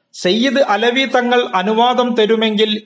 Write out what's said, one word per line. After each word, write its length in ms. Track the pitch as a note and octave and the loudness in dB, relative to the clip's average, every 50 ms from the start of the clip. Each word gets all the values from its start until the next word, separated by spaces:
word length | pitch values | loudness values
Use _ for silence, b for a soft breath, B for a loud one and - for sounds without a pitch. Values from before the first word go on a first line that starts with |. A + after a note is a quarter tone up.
| _ _ _ | _ _ _
സയ്യിദ് 480 | - - F#3 F#3 A3+ A#3+ C#4 A#3 C#4 | -6 -2 -2 0 0 0 0 0 0
അലവി 440 | C4+ - G#3 G#3 A3 A#3+ A#3+ C4 C4+ | 0 0 0 0 0 0 0 0 -2
തങ്ങൾ 420 | B3+ - B3+ A#3+ A#3+ B3 B3 B3 - - | 0 0 -2 0 2 0 0 0 0 -2
അനുവാദം 600 | F#3 F3+ G3+ A3 A3 A#3 B3 B3 A#3 B3 B3 A3 | -2 -2 0 0 2 2 2 2 0 0 0 0
തരുമെങ്കിൽ 680 | A3+ G#3+ G#3 A3+ A3 A3 A3 G#3+ G3+ A3 G#3+ G#3+ G#3+ - | 0 2 2 2 0 0 -2 0 0 0 0 -2 -6 -6